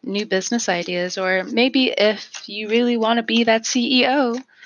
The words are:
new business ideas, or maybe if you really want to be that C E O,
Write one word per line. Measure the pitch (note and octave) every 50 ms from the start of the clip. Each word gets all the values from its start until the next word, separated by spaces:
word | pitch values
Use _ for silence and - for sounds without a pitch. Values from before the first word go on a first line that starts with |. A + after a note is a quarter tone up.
| -
new | - G3 G3+ G#3
business | G#3 G3 F#3+ F3+ - - A#3+ - -
ideas, | F#3 F3 F3 F3 F3+ F3 F3+ F3+ F3+ -
or | F#3+ F#3 F#3 F#3+ F#3
maybe | F#3+ A3+ A3+ A#3+ C4 A#3 C4+ C4 B3+
if | - - G#3 G#3+ G#3+ G#3 - - - - - -
you | G3+ G#3 A3 G#3+
really | G#3+ A#3 B3 A#3+ A#3+
want | A#3 A3 A3 A#3 A#3
to | A3+
be | A3+ A3+ A3+ A#3
that | A3+ A3 A3+ A3+
C | - - C4 A#3+ A#3 - B3+
E | B3 B3+
O, | B3+ D4 C#4 A#3+ A#3 B3+ C4 _ _ _ -